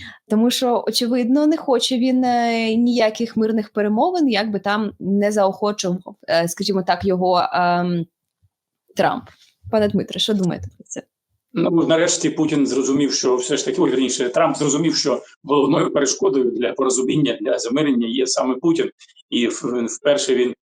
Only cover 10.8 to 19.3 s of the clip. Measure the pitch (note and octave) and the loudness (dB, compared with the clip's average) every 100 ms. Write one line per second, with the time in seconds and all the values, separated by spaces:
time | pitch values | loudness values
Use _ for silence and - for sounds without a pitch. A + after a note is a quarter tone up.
10.8 | - - - _ _ _ _ - F3 E3+ | -16 -16 -16 _ _ _ _ -2 0 2
11.8 | C3+ E3 F3 - D#3 - D3+ D3 B2+ B2 | 2 2 2 0 -2 0 0 2 0 0
12.8 | B2+ C#3 C#3 - C3+ B2+ - D3 - D#3 | 0 0 0 0 0 0 0 -4 -2 0
13.8 | D3 B2+ B2+ - B2 - D#3+ C#3 D3+ C#3 | 0 2 0 -2 -2 2 0 2 0 0
14.8 | D#3+ - C#3+ A#2+ - _ C3 C#3+ C#3 E3 | 0 0 -2 -2 -6 _ -2 2 4 2
15.8 | - D3 C3+ - C3+ C3+ A#2+ A2+ A#2+ B2 | 2 0 0 0 0 2 0 0 -4 -2
16.8 | B2+ A#2 B2+ D3+ C#3 A2+ G#2 G#2 A#2 C3+ | -2 0 0 2 0 0 -2 -2 -2 0
17.8 | D3 A#2+ A2+ B2 B2 - B2+ C3 E3+ E3 | 2 0 0 0 -2 0 -2 0 0 0
18.8 | - - - _ _ | -2 -6 -20 _ _